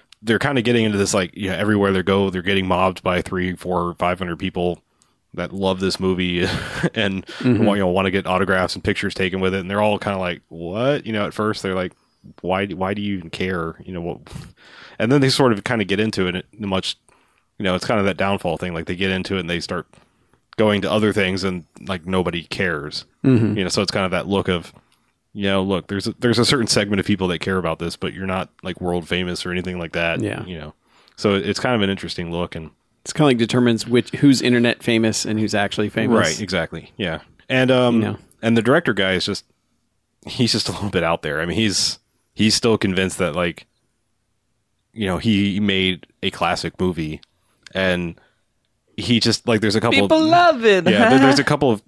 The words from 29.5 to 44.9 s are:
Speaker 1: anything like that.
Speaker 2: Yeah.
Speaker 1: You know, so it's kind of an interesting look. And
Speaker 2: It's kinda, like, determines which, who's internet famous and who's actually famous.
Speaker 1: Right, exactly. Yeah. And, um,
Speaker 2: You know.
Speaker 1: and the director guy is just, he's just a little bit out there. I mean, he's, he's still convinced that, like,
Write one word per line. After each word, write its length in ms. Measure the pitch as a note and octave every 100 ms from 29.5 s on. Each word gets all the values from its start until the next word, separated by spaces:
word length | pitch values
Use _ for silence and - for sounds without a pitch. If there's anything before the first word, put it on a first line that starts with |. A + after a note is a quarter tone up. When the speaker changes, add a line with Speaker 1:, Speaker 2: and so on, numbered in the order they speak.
Speaker 1:
anything 260 | F2+ F2+ F2+
like 120 | E2
that. 300 | F2 E2+ E2+
Speaker 2:
Yeah. 240 | G#2 G2 -
Speaker 1:
You 120 | F2
know, 160 | C#2+ - _ _ _ -
so 180 | G#2+ G2
it's 240 | G#2 G2
kind 160 | C3 A#2+
of 60 |
an 80 | G2
interesting 420 | G2 E2+ - E2+
look. 240 | E2+ F2 E2+
And 160 | D#2+ _ _ _
Speaker 2:
It's 80 | -
kinda, 140 | - D3
like, 120 | B2
determines 480 | A2+ B2 B2 A2+ -
which, 260 | A#2+ -
who's 300 | - C#3+ C3
internet 400 | B2+ B2 A#2+ -
famous 440 | - A2+ A2 G#2+ -
and 120 | G#2+
who's 120 | G#2+
actually 360 | G2+ G2+ - G#2
famous. 280 | - A2 A2+
Speaker 1:
Right, 220 | E2+ D#2
exactly. 540 | G2 F#2 E2 E2 - -
Yeah. 240 | F#2+ - - _ -
And, 200 | C3 B2+
um, 260 | C3 B2 A#2
Speaker 2:
You 60 |
know. 160 | G#2 G#2+ - -
Speaker 1:
and 140 | A2+ A2+
the 40 |
director 320 | A2 D3+ E3
guy 180 | G2+ F#2+ F#2
is 100 | F#2+
just, 180 | G2 - _ _ _ _ _ _ _ -
he's 280 | - A#2
just 160 | A2+ -
a 20 |
little 180 | F2+ G#2
bit 140 | -
out 180 | E2 E2+
there. 200 | D#2 D2
I 40 | E2+
mean, 120 | E2+
he's, 420 | A2 F#2 - - _ _ _
he's 220 | - A2 A2
still 220 | A#2+ G#2+
convinced 400 | G2+ F#2 F#2+ -
that, 180 | F2+ D#2
like, 320 | F2 D#2+ - _ _ _ _ _ _ _ _ _ _ _ _